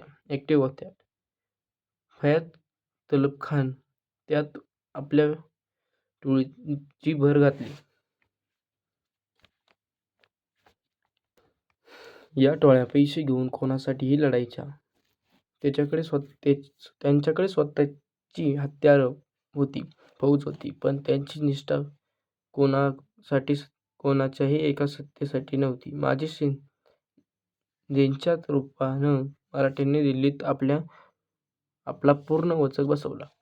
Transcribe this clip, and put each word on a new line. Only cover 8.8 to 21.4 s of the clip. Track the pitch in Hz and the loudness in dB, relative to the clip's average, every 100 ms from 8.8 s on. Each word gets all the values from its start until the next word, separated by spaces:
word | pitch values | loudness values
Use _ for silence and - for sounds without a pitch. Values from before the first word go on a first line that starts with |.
| _ _ _ _ _ _ _ _ _ _ _ _ _ _ _ _ _ _ _ _ _ _ _ _ _ _ _ _ _ _ _ - - - - 139 | _ _ _ _ _ _ _ _ _ _ _ _ _ _ _ _ _ _ _ _ _ _ _ _ _ _ _ _ _ _ _ -20 -20 -20 -8 2
या | 131 | 2
टोळ्या | 156 151 127 123 | 6 6 6 4
पैसे | 143 143 160 | 2 2 0
घेऊन | 139 127 127 | -2 -2 -2
कोणासाठीही | - 135 131 143 131 131 147 | -4 -4 -4 -4 -4 0 2
लढायच्या. | 143 123 120 - 143 143 _ _ _ _ _ _ _ _ | 2 0 -2 -10 -14 -16 _ _ _ _ _ _ _ _
त्याच्याकडे | 143 139 147 160 | -2 0 -2 -2
स्वत-, | 160 143 143 _ 143 | -2 -4 -6 _ 0
तेच-, | 139 - _ - _ | 0 -2 _ -20 _
त्यांच्याकडे | 143 143 147 156 190 | 2 2 2 0 0
स्वतःची | 185 147 151 143 143 _ _ _ - 151 139 | 0 -2 0 -2 -4 _ _ _ -4 -2 -2
हत्यारं | 143 - 147 143 127 - _ _ _ 143 | -4 2 4 6 4 -2 _ _ _ -4
होती, | 135 - - _ _ - | -4 -4 -12 _ _ -2
फौज | 139 143 143 | 2 2 0
होती, | 143 143 | -10 -12
पण | 143 143 139 | -4 -2 -2
त्यांची | 139 135 143 151 | -2 -2 -4 -4